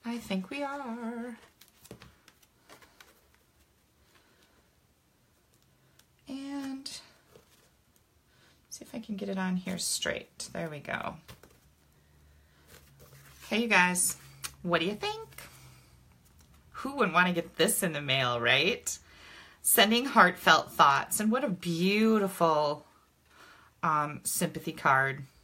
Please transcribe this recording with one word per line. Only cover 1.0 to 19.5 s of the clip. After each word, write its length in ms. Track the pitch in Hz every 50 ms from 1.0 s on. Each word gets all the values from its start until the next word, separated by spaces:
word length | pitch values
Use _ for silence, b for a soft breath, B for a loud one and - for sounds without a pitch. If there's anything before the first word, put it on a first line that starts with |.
| 233 226 240 233 233 247 226 - - _ _ _ - _ _ _ _ - - - - - _ _ _ - _ _ _ _ _ _ _ _ - - - _ _ _ - - _ _ _ _ _ _ _ _ _ _ _ _ _ _ _ _ _ _ b b b b b b b b b b b b b b b b _ _ _ _ _ _ _ _ _ _ _ _ _ _ _ _ _ _ b b b b b b _ _ _ _ _
And 600 | - 262 269 277 277 285 277 269 269 269 269 269 277 - - B B B B B B B B _ _ _ _ _ _ _ _ _ _ _ _ _ _ _ _ _ b b b b b b b b b
see 140 | - - -
if 80 | - -
I 60 | 247
can 160 | 226 - 208
get 140 | 190 202 196
it 100 | 190 190
on 160 | 190 185 180
here 220 | 185 185 185 185 175
straight. 680 | - - - - - - - - - - _ _ - - -
There 160 | - 170 160
we 100 | 151 147
go. 360 | - - - - - - - - - - - - - - _ _ _ _ _ _ _ _ b b b b b b b b b b b b b b b b - - - _ - _ - - - - - - - - -
Okay, 180 | - 220 214 240
you 40 |
guys, 480 | 226 208 185 180 180 180 180 - - - B B B B B B - - -
what 180 | - 175 170 165
do 60 | 165
you 80 | 185 208
think? 340 | - - 415 427 440 440 - - - - B B B B B B B B B B B B _ - _ _ _ _ - - _ - - _ _
Who 240 | - - - 269 277
wouldn't 200 | 285 233 185 156
want 120 | 175 180
to 60 | 180 175
get 240 | 170 170 - -
this 240 | - 160 220 214 -
in 120 | 208 170 156
the 80 | 147
mail, 380 | 147 139 131 135 131 123 120 120
right? 580 | 117 120 127 135 151 190 240 - - - - - B B B B B B B B B B